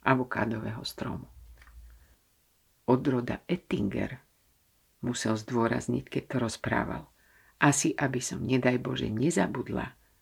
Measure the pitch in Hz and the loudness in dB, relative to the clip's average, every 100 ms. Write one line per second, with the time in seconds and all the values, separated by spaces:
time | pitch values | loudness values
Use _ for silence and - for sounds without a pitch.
0 | - 131 127 - 110 110 110 113 - - | 0 2 2 -2 -2 -2 -6 -8 -10 -8
1 | - - - - - - - - - - | -6 -6 -10 -18 -20 -20 -20 -20 -20 -20
2 | _ _ _ _ _ _ _ _ - 127 | _ _ _ _ _ _ _ _ 2 4
3 | 151 127 120 110 - 180 - 175 101 117 | 4 0 0 -4 -4 -4 -2 -2 -2 -2
4 | 101 131 _ _ _ _ _ _ _ _ | -4 -6 _ _ _ _ _ _ _ _
5 | 120 123 113 110 107 123 113 120 - 123 | -6 -4 -2 -2 -2 2 2 2 0 -2
6 | - 139 - 131 113 - 127 113 - 71 | -2 -6 -4 -2 -2 -2 0 0 0 -4
7 | - _ _ _ _ - 147 139 165 - | -10 _ _ _ _ 2 4 4 2 0
8 | 139 131 - - - 127 127 123 123 123 | 0 -2 -4 -4 0 4 4 2 0 -4
9 | 113 107 143 190 175 123 - - 117 - | -2 0 2 2 0 0 -4 -4 -6 -10
10 | _ _ | _ _